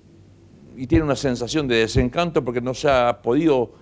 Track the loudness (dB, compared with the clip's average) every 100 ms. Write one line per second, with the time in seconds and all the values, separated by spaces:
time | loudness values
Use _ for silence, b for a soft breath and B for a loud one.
0 | _ -20 -20 _ -20 -20 -20 -14 0 0
1 | 2 -2 -2 -4 -4 -2 0 2 2 0
2 | 0 0 -2 -2 -2 -4 -6 -2 2 2
3 | 2 0 -2 2 2 2 0 B